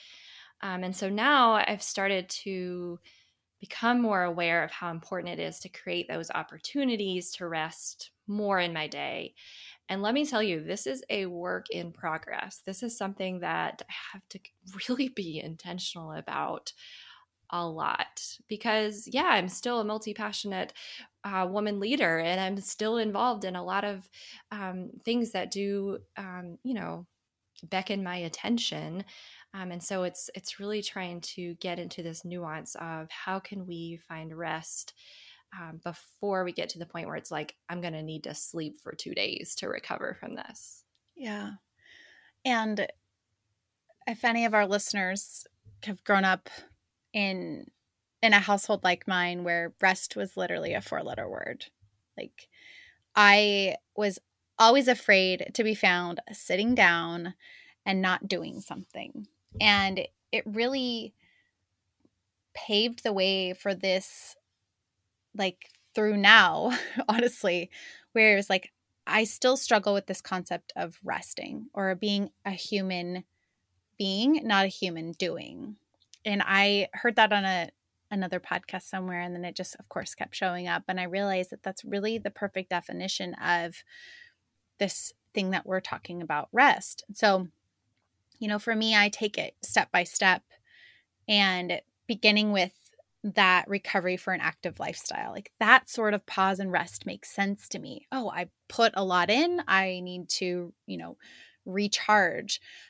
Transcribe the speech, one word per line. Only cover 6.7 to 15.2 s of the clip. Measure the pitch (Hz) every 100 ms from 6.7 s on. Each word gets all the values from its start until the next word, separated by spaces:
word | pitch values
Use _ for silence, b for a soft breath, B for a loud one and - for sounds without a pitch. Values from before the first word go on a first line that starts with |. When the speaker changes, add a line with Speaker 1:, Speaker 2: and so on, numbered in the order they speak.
| 285 262 220 196 180 175
Speaker 1:
to | - 175
rest | 160 160 - - - - _ -
more | 208 208 185
in | 175
my | 165 151
day. | 143 139 - - - B B B B -
And | 190
let | 208
me | 277 294
tell | 233
you, | 214 160
this | 160 202 -
is | 269 -
a | 208 185
work | 175 180 185 -
in | 175 170
progress. | - 165 160 - - 196 - -
This | 190
is | 240 -
something | 196 196 185 180
that | 170 165 165 - -
I | - -
have | 196 -
to | 196 - _
<laughs> | 185 190 -
really | 254 262
be | 214